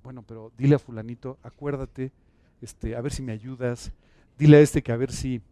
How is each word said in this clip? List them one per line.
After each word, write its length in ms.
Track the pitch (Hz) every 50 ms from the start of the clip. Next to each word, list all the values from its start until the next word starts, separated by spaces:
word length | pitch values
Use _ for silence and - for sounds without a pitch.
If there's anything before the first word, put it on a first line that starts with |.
| _
bueno, 180 | 127 127 127
pero 300 | 107 - 113 113 110 110 113
dile 180 | 110 131 139 147
a 40 | 143
fulanito, 600 | - - 120 110 107 117 120 - - 131 135 _
acuérdate, 720 | _ 117 _ _ 143 143 143 135 135 - _ - 131 135 _ _ _ _ _ _ _ _ _ _
este, 340 | 120 107 - _ - 110 117
a 60 | 120
ver 120 | 117 143 -
si 80 | -
me 100 | 135 123
ayudas, 640 | 110 110 107 131 131 123 127 123 120 - - - - _ _ _ _ _ _ _ _
dile 200 | - 151 151 147
a 20 | 147
este 240 | 151 139 - - -
que 80 | -
a 60 | 117
ver 140 | 117 131 131
si. 300 | - - - 131 127 113 - _